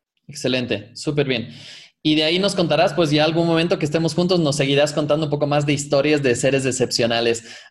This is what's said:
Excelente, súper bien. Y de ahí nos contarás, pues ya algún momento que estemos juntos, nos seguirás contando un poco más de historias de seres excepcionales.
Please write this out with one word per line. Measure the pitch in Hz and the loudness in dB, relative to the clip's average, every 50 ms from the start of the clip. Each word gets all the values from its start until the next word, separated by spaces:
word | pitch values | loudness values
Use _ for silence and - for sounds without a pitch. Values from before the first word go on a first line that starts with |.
| _ _ _ _ _ | _ _ _ _ _
Excelente, | - 143 143 - 127 127 127 123 113 113 101 107 - - | -20 -16 -8 -4 -2 -2 -2 -2 -2 -4 -6 -6 -12 -18
súper | - - 165 147 147 139 | -8 -8 -4 -2 -2 0
bien. | 131 131 117 110 - - - - - - - - - _ _ - | 0 -2 -4 -4 -8 -14 -20 -20 -20 -20 -20 -20 -20 _ _ 0
Y | 156 151 | 0 2
de | 156 156 | 2 2
ahí | 160 175 | 2 0
nos | 185 196 202 190 | 0 0 0 0
contarás, | - 175 151 147 147 170 151 151 | 0 0 2 2 2 2 2 2
pues | 180 170 143 | 0 0 2
ya | 151 147 151 | 2 2 2
algún | 165 160 170 170 | 2 2 0 0
momento | 170 165 165 165 175 196 - | 2 2 2 2 0 0 -2
que | 165 | -2
estemos | 147 147 165 165 160 - | -2 -2 0 -2 0 0
juntos, | 170 175 180 190 175 | 0 0 2 2 2
nos | 160 143 139 | 2 0 0
seguirás | - 139 135 143 139 147 143 - | 0 0 2 4 2 2 2 0
contando | 160 151 147 147 160 160 | -4 0 0 0 0 0
un | 143 | -2
poco | 147 147 147 | -2 -2 -2
más | 143 147 147 147 | 0 0 0 0
de | 147 143 | 0 -2
historias | 135 143 - 147 139 139 151 151 147 | -2 -2 0 0 2 2 2 2 2
de | 139 127 117 | 2 0 0
seres | - - 131 135 139 135 | 2 2 0 2 2 0
excepcionales. | 131 120 - 123 113 - - 120 113 117 117 120 117 117 113 - - - - - - | -2 0 0 -2 -2 0 -2 0 0 0 0 0 0 -2 -2 -6 -14 -20 -20 -20 -6